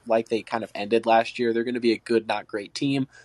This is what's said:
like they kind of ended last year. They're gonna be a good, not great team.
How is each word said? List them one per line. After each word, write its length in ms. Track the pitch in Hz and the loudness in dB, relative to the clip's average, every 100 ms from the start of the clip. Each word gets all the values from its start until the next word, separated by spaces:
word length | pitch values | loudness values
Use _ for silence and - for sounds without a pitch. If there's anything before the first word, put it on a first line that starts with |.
| - | 0
like 220 | 113 113 | 0 0
they 120 | 113 | -4
kind 220 | - 117 | -4 -6
of 80 | 104 | -6
ended 320 | - 104 113 117 | -8 0 0 4
last 320 | 113 117 - | 4 2 -2
year. 140 | 120 | -2
They're 140 | 113 117 | 0 -2
gonna 160 | 123 | 0
be 100 | 117 | 0
a 60 | 107 | 0
good, 300 | - 117 110 | 2 0 0
not 200 | 104 95 | -4 -6
great 260 | 107 101 | -10 -10
team. 360 | - 143 139 135 - | -6 -2 -2 -4 -8